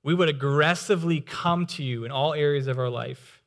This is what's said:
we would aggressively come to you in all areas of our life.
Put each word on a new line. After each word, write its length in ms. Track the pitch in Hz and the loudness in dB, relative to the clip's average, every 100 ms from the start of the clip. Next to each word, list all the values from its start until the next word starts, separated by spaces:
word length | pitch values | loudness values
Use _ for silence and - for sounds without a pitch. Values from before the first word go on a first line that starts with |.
we 140 | 139 | 0
would 140 | 175 165 | 2 2
aggressively 920 | 143 139 143 151 175 - 185 165 160 | 2 0 4 4 2 0 0 2 -2
come 460 | - - 175 175 170 | -2 -2 0 0 -2
to 160 | - | -4
you 220 | 135 120 | -6 -6
in 60 | 117 | -4
all 220 | 135 151 | 0 0
areas 320 | 151 147 143 | 2 2 2
of 140 | 131 131 | -2 -2
our 100 | 127 | -2
life. 540 | 117 120 131 - - | -4 -8 -12 -18 -20